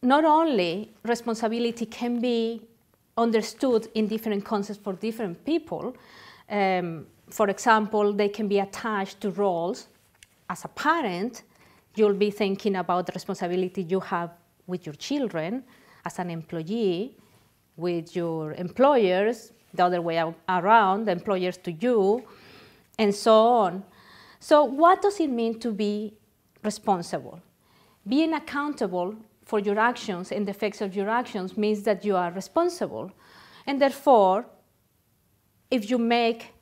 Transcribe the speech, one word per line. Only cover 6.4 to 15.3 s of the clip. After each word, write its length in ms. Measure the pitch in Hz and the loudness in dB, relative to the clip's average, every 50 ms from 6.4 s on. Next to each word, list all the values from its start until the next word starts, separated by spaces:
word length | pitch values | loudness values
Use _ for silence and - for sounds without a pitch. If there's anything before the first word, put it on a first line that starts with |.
| - _ | -14 _
Um, 580 | 208 208 196 190 190 180 180 175 165 160 - - _ _ _ _ | -2 0 0 2 0 0 -2 -4 -8 -10 -14 -18 _ _ _ _
for 200 | - - 220 202 | -2 -2 0 0
example, 640 | 190 - - 247 220 220 214 202 214 214 208 208 208 | 0 -2 2 2 4 4 2 0 0 2 2 2 2
they 160 | 202 208 202 | 0 0 -2
can 200 | 202 - 220 202 | -2 -4 -4 0
be 120 | 202 196 | 0 0
attached 600 | 196 196 - - - 233 214 202 196 196 - - - | -2 -2 -6 -10 -6 -4 -4 -4 -4 -6 -8 -8 -6
to 80 | 208 | -6
roles. 580 | 180 175 202 196 180 170 165 175 - - - _ _ _ _ _ _ _ - _ _ _ _ _ | -2 0 0 0 0 0 -2 -4 -6 -6 -10 _ _ _ _ _ _ _ -20 _ _ _ _ _
As 160 | 180 - - | -12 -10 -10
a 40 | - | -16
parent, 760 | _ - - 294 320 339 311 208 180 175 196 247 247 - - _ _ _ _ _ _ _ _ _ _ | _ -4 0 0 0 2 0 -2 -2 -4 -4 -6 -6 -10 -20 _ _ _ _ _ _ _ _ _ _
you'll 180 | - 220 214 202 | 2 2 2 4
be 160 | 190 208 208 | 2 0 -2
thinking 460 | 202 - 214 196 196 196 - 214 196 | 0 -2 -2 -2 -2 -2 -2 -2 -2
about 300 | 185 175 165 180 180 185 | -2 -2 0 0 0 0
the 60 | - - | -2 -6
responsibility 680 | 190 - - 196 - - 175 175 185 185 185 185 - 190 | -10 -6 -8 -6 -6 -4 -4 -2 -2 -2 -2 -4 -6 -4
you 180 | 160 185 190 | -2 -2 -2
have 300 | 185 - - 175 170 170 170 _ _ _ _ _ _ | -2 -2 -4 -4 -4 -6 -10 _ _ _ _ _ _
with 200 | - 180 175 180 | -10 -10 -8 -8
your 80 | 160 147 | -10 -14
children, 720 | - - - 269 294 277 220 | -12 -8 -4 -4 -2 -2 -2